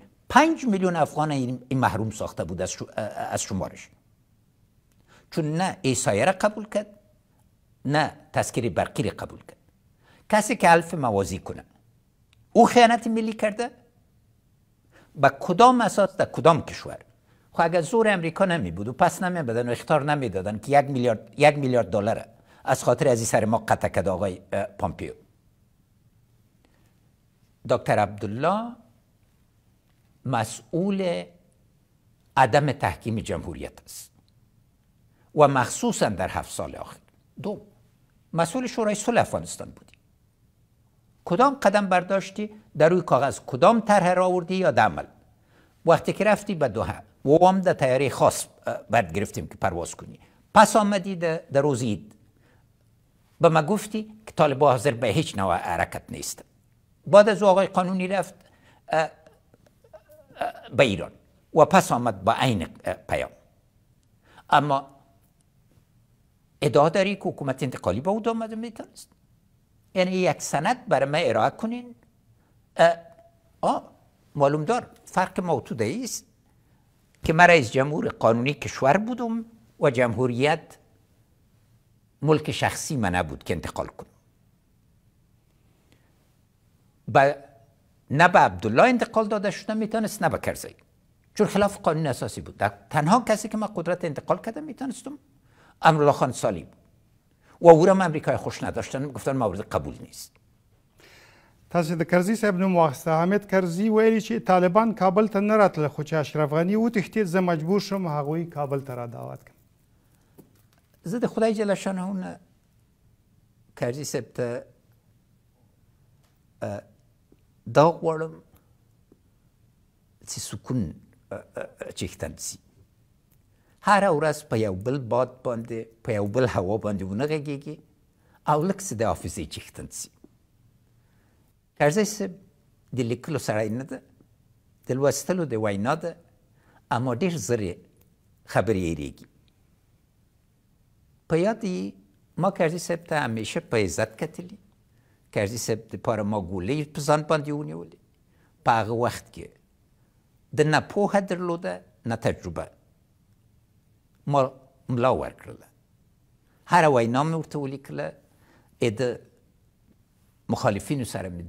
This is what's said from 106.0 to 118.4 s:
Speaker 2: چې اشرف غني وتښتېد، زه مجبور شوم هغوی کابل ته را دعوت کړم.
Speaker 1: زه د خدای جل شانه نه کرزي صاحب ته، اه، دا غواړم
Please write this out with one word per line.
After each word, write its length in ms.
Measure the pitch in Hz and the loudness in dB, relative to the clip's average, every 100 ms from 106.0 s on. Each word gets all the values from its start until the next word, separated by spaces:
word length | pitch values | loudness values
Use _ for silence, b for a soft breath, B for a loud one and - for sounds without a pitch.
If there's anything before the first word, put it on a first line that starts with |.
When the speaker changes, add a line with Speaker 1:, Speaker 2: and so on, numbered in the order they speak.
Speaker 2:
چې 100 | 151 | -4
اشرف 400 | 160 143 151 147 | -4 -2 -2 0
غني 240 | 156 175 214 | 0 0 0
وتښتېد، 460 | 226 226 156 220 | 0 0 -2 -2
زه 180 | 190 185 | 0 0
مجبور 400 | 180 165 160 202 | 0 0 0 -2
شوم 260 | 202 196 175 | -2 -4 -4
هغوی 380 | 147 143 165 | -4 -4 -6
کابل 360 | 165 143 143 139 | -6 -6 -4 -4
ته 140 | 135 | -6
را 120 | 123 120 | -10 -10
دعوت 320 | 123 131 135 | -12 -14 -14
کړم. 220 | - _ _ _ _ _ _ _ _ - _ _ _ _ _ _ | -20 _ _ _ _ _ _ _ _ -20 _ _ _ _ _ _
Speaker 1:
زه 140 | 170 233 | -8 -4
د 80 | 226 | -4
خدای 280 | - 226 | 0 0
جل 200 | 214 208 | 0 -2
شانه 380 | 190 196 190 185 | -2 -4 -6 -6
نه 280 | 190 180 165 _ _ _ _ _ _ _ _ _ _ _ _ _ - | -8 -10 -14 _ _ _ _ _ _ _ _ _ _ _ _ _ -6
کرزي 280 | 123 139 | -6 -6
صاحب 200 | 139 135 113 | -8 -8 -8
ته، 300 | - 120 123 - _ _ _ _ _ _ _ _ _ _ _ _ _ _ _ _ _ _ _ | -8 -6 -8 -12 _ _ _ _ _ _ _ _ _ _ _ _ _ _ _ _ _ _ _
اه، 200 | 110 101 - _ _ _ _ _ _ _ - | -10 -10 -14 _ _ _ _ _ _ _ 0
دا 240 | 131 165 | 4 4
غواړم 420 | 165 165 156 160 160 | 2 -4 -4 -8 -12